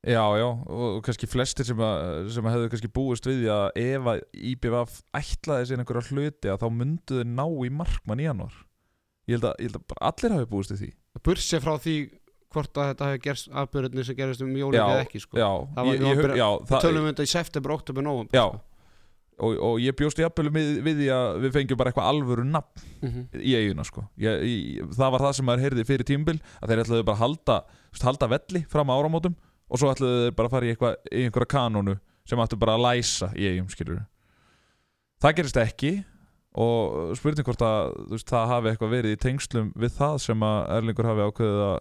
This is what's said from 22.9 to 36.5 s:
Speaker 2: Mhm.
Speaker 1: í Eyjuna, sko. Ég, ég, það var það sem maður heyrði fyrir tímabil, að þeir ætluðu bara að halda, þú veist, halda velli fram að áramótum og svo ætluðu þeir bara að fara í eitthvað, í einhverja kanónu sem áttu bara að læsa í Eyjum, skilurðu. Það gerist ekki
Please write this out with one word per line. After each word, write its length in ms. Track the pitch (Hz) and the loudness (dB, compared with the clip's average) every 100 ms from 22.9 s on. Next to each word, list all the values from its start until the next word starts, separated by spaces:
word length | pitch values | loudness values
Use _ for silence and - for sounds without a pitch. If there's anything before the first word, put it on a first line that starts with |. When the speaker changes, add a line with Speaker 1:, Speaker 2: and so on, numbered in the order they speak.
| - | -8
Speaker 2:
Mhm. 240 | 135 120 127 | -6 -6 -8
Speaker 1:
í 180 | - - | -4 2
Eyjuna, 300 | 120 104 80 | 4 2 0
sko. 240 | 76 - 101 | -6 -10 -12
Ég, 340 | - 104 92 104 | -2 0 0 0
ég, 420 | 113 62 64 80 | -2 -4 -8 -6
það 240 | 117 135 | 2 2
var 120 | 127 139 | 4 2
það 80 | 139 | 2
sem 120 | 131 | 2
maður 140 | 120 | 2
heyrði 220 | 139 127 110 | 2 0 0
fyrir 220 | 135 123 | 0 2
tímabil, 320 | 143 156 160 - | 0 0 -2 -6
að 180 | - 113 | -10 0
þeir 100 | 113 | 2
ætluðu 240 | 110 117 110 | 4 2 2
bara 100 | 104 | 2
að 60 | |
halda, 380 | 117 156 - 113 - | 2 0 0 0 0
þú 260 | - _ | -20 _
veist, 140 | - 127 | 0 0
halda 200 | 135 120 | 2 0
velli 360 | 135 - 180 156 | 0 0 -4 0
fram 240 | 151 143 | 0 2
að 140 | 127 | 2
áramótum 340 | 156 160 175 170 _ _ - | 2 0 0 -4 _ _ -6
og 80 | 117 | 2
svo 80 | 143 | 2
ætluðu 380 | 131 131 123 120 | 4 2 4 2
þeir 80 | |
bara 160 | - 117 | 2 0
að 40 | 127 | 2
fara 100 | 120 | 0
í 40 | |
eitthvað, 220 | 113 123 - - | 0 0 0 -4
í 60 | 113 | 0
einhverja 280 | 127 123 123 | 0 0 2
kanónu 380 | 143 120 110 98 95 _ _ | 0 2 0 0 -2 _ _
sem 160 | - 123 | -4 0
áttu 140 | 113 107 | 0 2
bara 160 | 110 | 2
að 80 | 113 123 | 4 4
læsa 400 | 123 120 - 92 - | 2 0 -2 -4 -2
í 60 | 98 | 0
Eyjum, 220 | 92 92 | 0 -4
skilurðu. 320 | - 80 85 104 _ _ _ _ _ _ _ _ _ _ _ | -6 -6 -6 -8 _ _ _ _ _ _ _ _ _ _ _
Það 140 | 147 160 | 4 4
gerist 220 | 143 127 | 0 2
ekki 300 | 113 - 139 196 196 - _ _ _ | 0 0 -2 -2 -8 -20 _ _ _